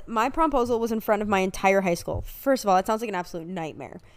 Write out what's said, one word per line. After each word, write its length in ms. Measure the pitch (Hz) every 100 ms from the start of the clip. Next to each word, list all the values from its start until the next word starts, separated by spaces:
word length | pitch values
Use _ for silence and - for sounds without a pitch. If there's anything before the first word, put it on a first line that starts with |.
| -
"My 220 | 226 254
promposal 500 | 320 320 262 240 226
was 120 | 226
in 80 | 226
front 220 | - 208
of 60 | 214
my 120 | 190
entire 420 | 190 - 196 196
high 140 | 185 170
school." 260 | - -
First 420 | - - 277 262
of 60 | 202
all, 60 | 185
that 100 | 190
sounds 160 | 220
like 80 | 226
an 60 | 185
absolute 320 | 175 175 165
nightmare, 520 | 185 160 - 123 - -